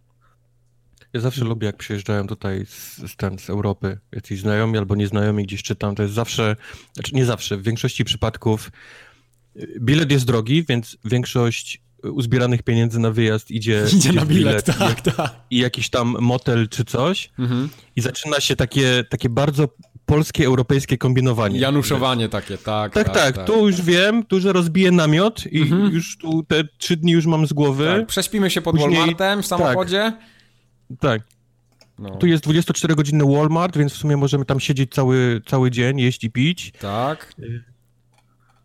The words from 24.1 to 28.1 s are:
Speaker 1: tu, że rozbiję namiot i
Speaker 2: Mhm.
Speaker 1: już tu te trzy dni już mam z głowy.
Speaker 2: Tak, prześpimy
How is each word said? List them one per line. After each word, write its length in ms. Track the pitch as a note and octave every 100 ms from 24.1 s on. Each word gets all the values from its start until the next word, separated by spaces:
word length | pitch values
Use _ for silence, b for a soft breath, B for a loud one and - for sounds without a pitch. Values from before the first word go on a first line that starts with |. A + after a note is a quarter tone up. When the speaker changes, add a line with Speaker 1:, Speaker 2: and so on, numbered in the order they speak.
| A#3 G#3+
Speaker 1:
tu, 140 | F#3+
że 120 | F#3+
rozbiję 380 | F#3 E3+ E3 F#3
namiot 560 | F3 D#3 D#3 G#3 A3+ F#3+
i 160 | D#3+
Speaker 2:
Mhm. 300 | D3 E3+ G3+
Speaker 1:
już 260 | E3 E3+ -
tu 240 | D#3+ D#3+
te 220 | D#3 D#3 D#3 _
trzy 180 | - E3+
dni 160 | E3+
już 140 | E3 D#3+
mam 200 | D#3 D3+
z 60 |
głowy. 340 | D3+ D3 C3+ D3+ F#3+
Speaker 2:
Tak, 80 |
prześpimy 440 | A3